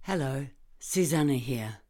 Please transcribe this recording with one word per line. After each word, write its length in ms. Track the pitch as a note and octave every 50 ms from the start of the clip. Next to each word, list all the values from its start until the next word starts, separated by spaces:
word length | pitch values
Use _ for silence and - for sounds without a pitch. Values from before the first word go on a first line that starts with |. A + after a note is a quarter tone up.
| -
Hello, 440 | - G3 F3 C#3+ C3+ C3+ C3+ C#3+ C3+ - - - - - -
Susanna 540 | - - - F#3 F3+ C#3+ D#3+ D#3+ D3 C#3+ C#3
here. 460 | B2+ A#2 B2+ C3 A#2 A2 A2 A2 - _